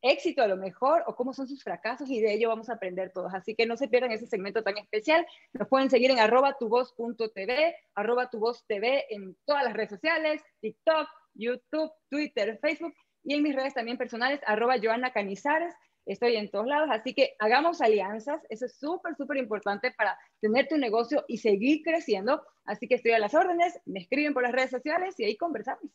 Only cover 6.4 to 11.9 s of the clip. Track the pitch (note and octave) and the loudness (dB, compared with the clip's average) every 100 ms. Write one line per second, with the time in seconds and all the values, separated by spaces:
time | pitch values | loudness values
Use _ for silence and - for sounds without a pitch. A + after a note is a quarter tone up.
6.4 | C#4 C#4 A#3 A#3 B3 - A#3 A#3 A3+ G3 | 6 2 0 0 0 -6 -8 -4 -6 -6
7.4 | F#3+ B3+ D#4+ D#4 _ - G#3 B3 B3 A3+ | -4 2 0 0 _ -4 0 0 0 -2
8.4 | A3+ A#3+ _ G#3 A3+ C#4 - G#3 F#3+ F3 | -2 -2 _ -2 0 0 -2 -10 -12 -14
9.4 | - D4 B3 A3 G#3+ G3+ D#4 E4 D#4 D4+ | -2 0 0 -2 -6 -4 -2 0 0 -2
10.4 | - _ G#3+ - - D#4+ D4+ - _ - | -6 _ -10 -2 2 2 0 -10 _ -8
11.4 | A3+ B3 _ D#4 D#4 | -4 -4 _ -4 -4